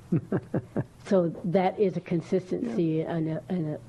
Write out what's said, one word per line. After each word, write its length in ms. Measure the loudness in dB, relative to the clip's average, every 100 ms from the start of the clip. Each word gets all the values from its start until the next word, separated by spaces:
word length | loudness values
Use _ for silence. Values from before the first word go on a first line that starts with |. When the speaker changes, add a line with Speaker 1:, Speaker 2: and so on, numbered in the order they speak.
| -2
Speaker 1:
<laughs> 80 | 0 0 -4 -2 -4 -4 -6 -6 -10
Speaker 2:
So 240 | 2 2 2 0
that 340 | 0 2 2 2
is 180 | 2 0
a 40 |
consistency 800 | -2 -2 0 -2 -2 -4 -2 0 0 0 0
Speaker 1:
Yeah. 80 |
Speaker 2:
and 140 | -2 -2
a, 140 | -4 -4
and 260 | -2 -2
a, 40 | -4